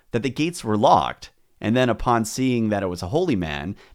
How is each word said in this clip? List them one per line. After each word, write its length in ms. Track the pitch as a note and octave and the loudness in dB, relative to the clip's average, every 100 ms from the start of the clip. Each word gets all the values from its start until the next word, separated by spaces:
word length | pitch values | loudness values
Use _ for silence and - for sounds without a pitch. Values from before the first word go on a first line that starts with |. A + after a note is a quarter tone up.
| _ | _
that 140 | D#3+ | -2
the 60 | C#3+ | -2
gates 340 | C3+ D#3+ E3+ | -2 -2 -2
were 120 | A#2 G#2 | -2 2
locked, 540 | C3+ B2+ B1+ - - _ _ _ | 4 4 2 -6 -16 _ _ _
and 160 | G#2+ B2 | 0 2
then 120 | B2+ | 2
upon 360 | A2 B2+ A#2 | 0 0 0
seeing 460 | G#2+ - C3 A#2+ A2 | 0 -2 0 2 0
that 120 | G2+ | 0
it 60 | F#2+ | -2
was 160 | F2 | -4
a 40 | F2 | -2
holy 280 | D3 F#3 G2+ | 0 0 0
man, 400 | D#2+ C#2+ D#2+ - - | -2 -4 -8 -10 -14